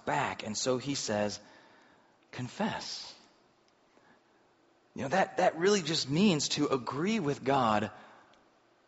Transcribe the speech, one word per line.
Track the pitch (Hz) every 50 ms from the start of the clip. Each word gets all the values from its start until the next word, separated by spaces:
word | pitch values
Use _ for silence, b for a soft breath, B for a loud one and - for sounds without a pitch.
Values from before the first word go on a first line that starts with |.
| -
back. | - 147 147 131 104 95 - -
And | 104 107 -
so | - 131 127 127
he | 117 139 139
says, | 131 - - 107 104 104 104 101 - B B B B B B B B B B B B B B B B B _
"Confess." | - - 123 123 - - 202 226 - - - - - - - - - - - - _ _ _ _ _ _ _ _ _ _ _ _ b b b b b b b b b b b b _ _ _ _ _ _ _ _ -
You | - 110
know, | 135
that, | 147 190 185 - - -
that | 180 175 151 156
really | 170 196 208 208
just | 165 143 165 147 - 127
means | 139 160 202 220 170 147 131 -
to | - 147 147 139
agree | 131 135 117 110 127 135 165 196 220 226
with | 165 143 139 113 117
God | 123 139 135 127 113 107 104 107 107 - B B B B B B B B B _ _ _ _ _ _ _ _ _